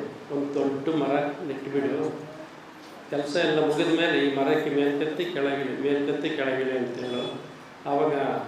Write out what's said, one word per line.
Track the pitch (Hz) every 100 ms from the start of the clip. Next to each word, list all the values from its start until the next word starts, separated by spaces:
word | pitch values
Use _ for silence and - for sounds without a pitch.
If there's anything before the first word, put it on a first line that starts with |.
| - - -
ಒಂದು | 143 143
ದೊಡ್ಡ | 147 139 135 165
ಮರ | 160 143 143 143 - 165
ನೆಟ್ಬಿಡು, | 131 139 139 - 147 185 - - - - - - - - - -
ಕೆಲಸ | 143 147 170
ಎಲ್ಲ | 160 156 151
ಮುಗಿದ | 151 170
ಮೇಲೆ | 165 170 143 139
ಈ |
ಮರಕ್ಕೆ | 135 139 156 147
ಮೇಲ್ಕೆತ್ತಿ | 139 143 143 156 151
ಕೆಳಗಿಳಿ, | 175 139 139 139 131 127
ಮೇಲ್ಕೆತ್ತಿ | 139 143 143 139 151
ಕೆಳಗಿಳಿ" | 151 135 131 131 131
ಅಂತ | 117 120
ಹೇಳು. | 123 123 123 - - - - - 139
ಆವಾಗ | 143 151 139 127 117